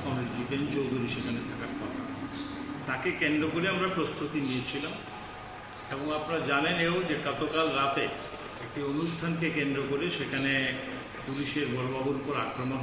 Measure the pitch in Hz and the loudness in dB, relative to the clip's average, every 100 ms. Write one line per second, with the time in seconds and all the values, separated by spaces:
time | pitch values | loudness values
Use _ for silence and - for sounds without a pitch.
0 | 143 127 120 117 120 139 147 143 131 127 | 0 0 -2 -2 -2 0 0 2 2 2
1 | 120 - 120 117 - - 226 294 302 262 | 0 0 -2 -2 -2 -4 -4 -4 -4 -4
2 | 269 285 277 - - - - 143 143 127 | -6 -6 -6 -6 -6 -6 -6 -6 -4 -2
3 | 180 165 156 151 156 165 185 185 185 170 | 0 2 4 4 4 2 2 4 2 2
4 | 151 - 147 151 135 127 117 139 156 - | 0 0 -2 0 0 0 -2 -4 -4 -6
5 | - - - - - - - - - 135 | -8 -10 -10 -10 -10 -12 -12 -10 -6 -4
6 | 151 151 151 165 127 143 160 175 165 180 | 0 0 2 0 4 4 4 4 4 4
7 | 170 143 143 135 151 151 160 139 139 139 | 2 0 0 0 2 4 4 4 4 2
8 | 107 - - - - - 123 147 143 147 | 0 -2 -8 -8 -10 -8 -8 -4 0 2
9 | 170 165 170 165 160 147 139 139 131 143 | 0 0 0 2 2 2 2 2 2 0
10 | 175 156 127 135 135 135 131 127 - - | 0 0 0 2 4 4 2 0 -4 -6
11 | - - - 135 135 151 131 127 127 135 | -8 -8 -4 -2 0 0 2 2 0 0
12 | 139 135 139 131 113 - 127 131 | 0 0 0 0 0 -2 0 0